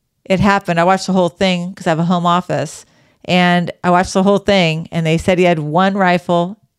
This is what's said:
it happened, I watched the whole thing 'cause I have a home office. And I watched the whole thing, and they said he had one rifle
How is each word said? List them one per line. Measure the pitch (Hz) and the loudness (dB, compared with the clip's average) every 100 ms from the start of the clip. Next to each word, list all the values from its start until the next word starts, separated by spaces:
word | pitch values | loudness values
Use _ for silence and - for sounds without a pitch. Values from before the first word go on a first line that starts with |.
| _ _ - | _ _ -4
it | 185 | 0
happened, | 202 196 190 170 | 2 0 0 0
I | |
watched | 175 190 190 | 2 0 0
the | |
whole | 190 170 | 0 0
thing | - 190 180 175 - | 0 -2 -2 -6 -6
'cause | - | -2
I | |
have | 160 | 0
a | 170 | 0
home | 175 175 | 0 0
office. | 175 - 143 147 - - _ _ _ - | 0 -2 -4 -6 -12 -20 _ _ _ -2
And | 180 180 175 170 - | 0 2 0 -2 -4
I | 180 | 0
watched | 175 190 | 2 2
the | 190 | 0
whole | 196 196 | 2 2
thing, | 202 196 165 156 - | 2 2 0 -2 -6
and | 165 160 | -4 -2
they | 160 | 0
said | - 180 | 0 2
he | |
had | 180 160 | 2 0
one | 147 165 190 196 | -2 0 0 0
rifle | 180 175 - 175 180 220 _ | 0 0 0 -2 -2 -8 _